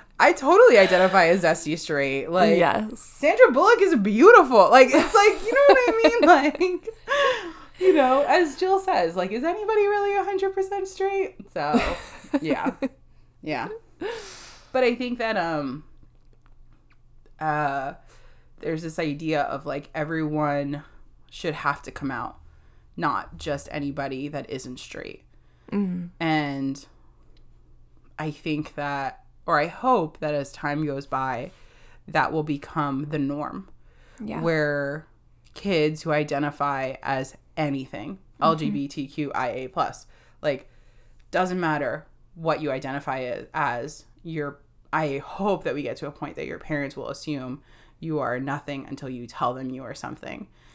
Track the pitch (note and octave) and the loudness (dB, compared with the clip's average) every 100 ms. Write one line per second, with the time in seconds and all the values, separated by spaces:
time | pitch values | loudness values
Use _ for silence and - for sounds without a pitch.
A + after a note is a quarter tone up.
0 | - - C#4 F4 C#4 F#4+ B4 A3+ F#3+ F#3 | -12 2 4 4 4 8 10 10 8 6
1 | F#3 F#3+ E3 F#3+ E3+ E3+ D3+ D#3+ - D3 | 4 6 6 4 2 0 -2 -6 -2 -2
2 | C#3 C#3 C3+ F3+ - F#3+ E3 - G#3+ A#3 | 0 -2 -2 2 4 4 4 2 -4 -10
3 | - - D4 G#4+ A4+ B3+ G4 A#4 F#4+ D4 | -14 -2 2 6 6 6 4 6 4 2
4 | G3 G#3+ F#4 C#4+ C4+ A3+ F3 B3 B3+ C#4 | 0 8 10 10 10 6 8 10 8 6
5 | - G#4+ G#4 - A4 C5+ C#5+ C5 A#4+ A4+ | 4 6 6 4 0 6 8 8 6 4
6 | A4+ A#4 D#4 D4 C#4+ - F4+ F4+ A4 A4+ | 4 6 6 8 6 0 -2 -2 -8 -14
7 | - C#5+ C5+ A#4 F4 - - - F#4 D#4+ | -4 0 0 0 -6 -16 -18 0 4 6
8 | B3+ C4+ C#4+ D#4+ D#4+ - F#4 F#4+ F#4+ E4+ | 4 4 4 2 2 -2 0 0 2 0
9 | E3+ F3 F#3 A3 D#4+ G#4 G#4 G#4+ G4+ G#4 | 0 -2 -4 -2 -4 -4 0 2 2 0
10 | G4+ G4+ F#4 F#4+ G4 F#4+ F#4+ G4+ F#4+ - | 0 -2 -2 -2 -2 -4 -4 -6 -8 -4
11 | G4 G4 - - - E3+ D3 D3+ - - | -4 -2 -6 -8 -12 -6 0 0 0 -6
12 | - - - C#4 - - C#4 - C4+ - | -12 -20 -6 -4 -2 -2 -2 -4 -10 -10
13 | - - - _ - B2+ - A4+ - - | -20 -20 -20 _ -8 -6 -6 -10 -16 -12
14 | G4+ A#4 G#4 - - - - B3+ B3 A#3+ | -10 -10 -14 -18 -20 -20 -6 0 0 0
15 | B3 A#3+ A3+ G#3+ E3 D#3 C#3 C#3+ - - | -6 -4 -4 -2 -2 -4 -4 -8 -14 -20
16 | - _ - - - - - - _ _ | -20 _ -20 -20 -20 -20 -20 -20 _ _
17 | _ - - - D#3 D3+ D3 C#3 C#3 - | _ -20 -20 -8 -4 -2 -2 -4 -8 -12
18 | - - - - - - E3 D#3+ E3 D#3+ | -20 -20 -20 -20 -20 -12 -8 -6 -8 -6
19 | D#3+ D3 D#3+ D3+ - C3+ D#3 C#3+ C#3+ D#3+ | -6 -4 -4 -2 -2 -6 -8 -10 -8 -8
20 | D3+ D#3+ D3+ D3+ D3 C#3+ C#3+ C#3+ - - | -6 -4 -4 -2 -2 -2 -4 -8 -12 -20
21 | - - - - E3+ D3 D3 C#3+ C3+ - | -20 -20 -20 -10 -8 -4 -4 -4 -8 -10
22 | C#3 A#2+ A#2+ - - - - - _ - | -8 -8 -10 -12 -20 -20 -20 -20 _ -6
23 | D#3+ G2 - E3+ D#3+ C#3+ - D3 C#3+ C3+ | -4 -4 -8 -12 -8 -8 -8 -8 -8 -6
24 | C#3 C3 C#3+ C#3+ C3 C3 C3 B2+ - - | -8 -8 -8 -10 -10 -12 -12 -14 -14 -14
25 | - - _ - _ _ - G3+ F#3+ F3+ | -14 -16 _ -20 _ _ -8 -4 -4 -6
26 | F3 - E3 D#3 D3 C#3 C3+ C#3 - _ | -10 -6 -2 0 -2 -4 -6 -8 -14 _
27 | - _ - - - - - - - - | -20 _ -20 -20 -20 -20 -20 -20 -20 -20
28 | - - D#3 D3 E3 D3+ D3+ - C#3+ C#3 | -20 -10 -8 -8 -6 -6 -6 -8 -6 -6
29 | C3+ - - - - D#3 E3 - C4 A#3+ | -8 -10 -20 -12 -2 0 0 -2 2 2
30 | D#3 - D3+ D3 C#3 - D3 D3 D3+ C#3 | 0 -6 -4 -4 -6 -8 -4 -2 -4 -6
31 | C#3+ C3 C3 A#2+ C3+ - - - - - | -6 -6 -4 -6 -10 -16 -20 -20 -20 -20
32 | - D#3 - D#3 D#3 C#3+ - D#3+ C#3+ C3+ | -4 -2 0 -2 -4 -6 -6 -4 -4 -4
33 | D3 D3+ C#3 C#3+ D3 G3 F#3+ - - - | -6 -4 -4 -4 -8 -10 -16 -20 -20 -20
34 | - - G#3+ - E3 D#3 D3 C#3+ C#3 D#3 | -20 -16 -10 -4 -2 0 0 -2 -4 -8
35 | - _ _ _ _ - G3+ E3+ D3+ D#3 | -12 _ _ _ _ -10 -2 2 0 -2
36 | E3 D3+ D3+ C#3+ D3 C#3+ C#3+ C3+ C3 B2+ | -2 -2 0 -2 -4 -4 -4 -2 -6 -8
37 | - C3+ E3 - _ - D3+ C#3 C3 - | -6 -4 -6 -12 _ -6 -4 -4 -8 -12
38 | C3 F#3+ - - D#3+ D#3 D3 C#3+ C#3 - | -14 -16 -16 0 0 2 -2 -4 -6 -8
39 | C3+ - C#3+ - B2+ B2 C3 E3+ G#2+ - | -10 -8 -6 -4 -4 -6 -8 -4 -4 -6
40 | - - _ - D3+ C3 - - - - | -20 -20 _ -8 -4 -4 -8 -20 -20 -20
41 | - - - E3+ F#3 F#3 E3 D3 C3 D3 | -20 -20 -6 -2 0 0 -2 -2 -2 -6
42 | - _ _ E3+ D#3+ D3+ D3+ C3+ C3+ C#3 | -12 _ _ -8 -4 -2 -2 -6 -6 -8
43 | C#3+ C3+ B2+ - - D#3 C#3 A#2+ C3+ - | -6 -6 -6 -8 -8 -6 -4 -4 -8 -14
44 | - - E3+ D#3+ C#3+ C#3+ _ _ - D#3 | -20 -20 -12 -8 -8 -10 _ _ -6 -4
45 | D#3 C#3 - - G3+ F#3 E3 C#3 C#3 A#2 | -2 -4 -8 -6 -2 -2 -2 -6 -6 -8
46 | C#3+ - D3 D3 - - - D3+ C#3 C#3 | -12 -10 -12 -10 -10 -10 -6 -6 -6 -8
47 | - C#3 - C#3+ B2+ C#3 _ - - - | -10 -10 -8 -8 -8 -14 _ -20 -20 -14
48 | D#3+ D3+ B2 B2 C#3 C3+ - C#3 - C3+ | -8 -4 -4 -4 -6 -8 -8 -12 -10 -12
49 | C3+ B2+ A#2+ - B2 C3 C3 C3 B2+ C3+ | -12 -12 -12 -6 -4 -4 -8 -10 -12 -12
50 | - - - - G3+ _ _ | -12 -12 -14 -14 -16 _ _